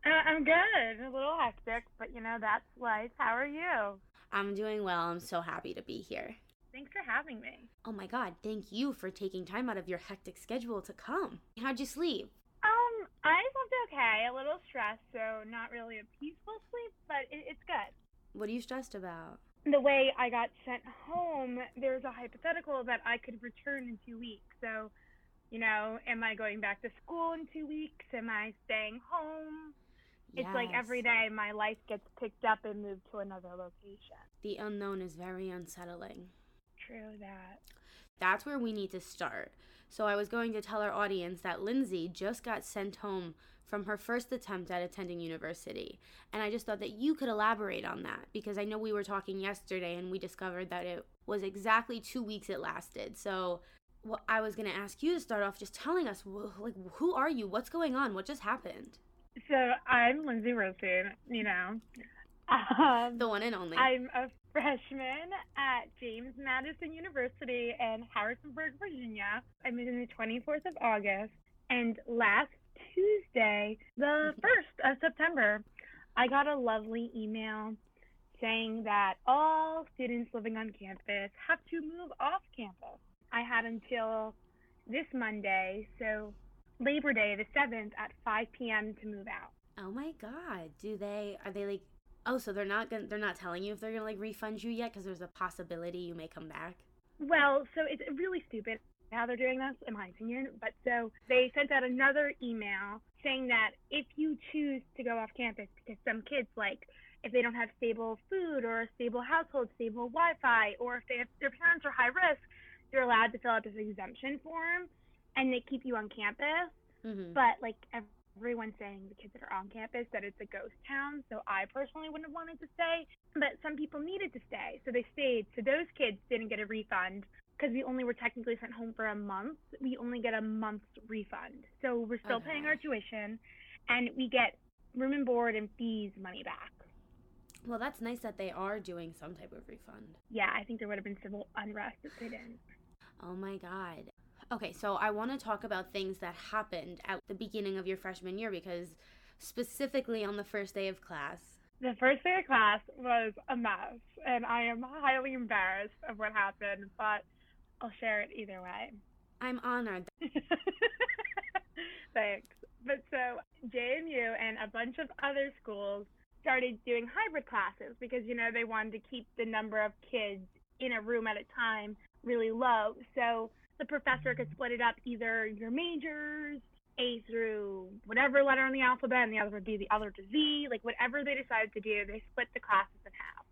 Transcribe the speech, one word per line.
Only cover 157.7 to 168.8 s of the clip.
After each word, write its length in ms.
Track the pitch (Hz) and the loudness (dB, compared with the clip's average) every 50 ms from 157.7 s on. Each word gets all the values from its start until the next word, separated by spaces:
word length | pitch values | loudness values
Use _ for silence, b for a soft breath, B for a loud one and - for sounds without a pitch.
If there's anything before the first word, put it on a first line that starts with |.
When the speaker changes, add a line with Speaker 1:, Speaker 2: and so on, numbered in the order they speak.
| _ _ | _ _
Speaker 1:
I'll 100 | - 233 196 - | -10 -10 -8 -4
share 200 | - 226 214 208 | 0 2 2 2
it 100 | 208 202 - | 0 -2 -6
either 260 | - 220 196 190 185 180 | -12 -10 -10 -10 -12 -10
way. 300 | 180 180 208 226 - 226 208 - _ _ - _ _ _ _ | -10 -8 -8 -8 -10 -10 -18 -20 _ _ -20 _ _ _ _
Speaker 2:
I'm 180 | - 254 254 247 | -4 -4 -4 -2
honored. 480 | - 240 247 247 240 220 190 185 180 - _ _ | -2 0 0 0 0 -2 -4 -4 -6 -10 _ _
Speaker 1:
<laughs> 0 | 330 277 - 302 - - 349 320 - - 370 - 415 440 - - 494 494 - - 855 - - - - - - 370 - - - B 339 339 359 B B B - | -8 -4 -4 -4 0 0 0 0 0 -4 0 2 2 2 2 2 0 0 0 -4 -4 -4 -4 -6 -6 -2 -4 -4 -4 -4 -10 B -10 -10 -10 B B B 0
Thanks. 400 | 240 214 208 202 208 - - - - - - - - - | 2 2 2 0 -2 -6 -14 -20 -20 -20 -20 -20 -16 -2
But 180 | 247 277 262 - _ | -2 -2 -2 0 _
so 300 | - 262 254 247 240 240 - _ _ - - 233 | -2 0 0 0 -2 -6 -10 _ _ -12 -12 -4
J 280 | - 247 240 247 262 311 | -2 0 2 2 2 0
M 80 | 320 | 0
U 280 | 330 302 254 233 226 233 - | 0 0 2 2 2 0 0
and 200 | 226 226 220 - | -2 -2 -2 -2
a 100 | 220 214 | -6 -6
bunch 300 | - 226 240 240 247 - | -2 -4 -4 -4 -2 -4
of 120 | 320 262 - - - | -6 -6 -4 -2 -2
other 300 | 277 277 277 277 277 - - | 0 2 2 0 0 -2 -10
schools 460 | _ - 214 202 202 202 202 202 208 - _ b b _ _ - | _ -8 -6 -4 -2 -2 -2 -4 -6 -10 _ b b _ _ -4
started 380 | - 311 262 254 254 254 233 214 _ | 2 4 4 4 4 2 -2 -4 _
doing 240 | - 240 233 233 240 - | 0 0 0 0 -2 0
hybrid 340 | - 440 440 320 302 - | 0 0 0 0 -4 -4
classes 500 | - - 214 196 180 - - 214 - 233 _ | 0 0 0 0 0 -2 -8 -14 -14 -12 _
because, 260 | 247 233 254 247 220 | -8 -4 -4 -4 -2
you 80 | 220 247 | -2 -2
know, 160 | 240 226 233 233 | 0 0 0 2
they 120 | 233 233 | 0 -2
wanted 280 | 220 226 220 | 0 0 -2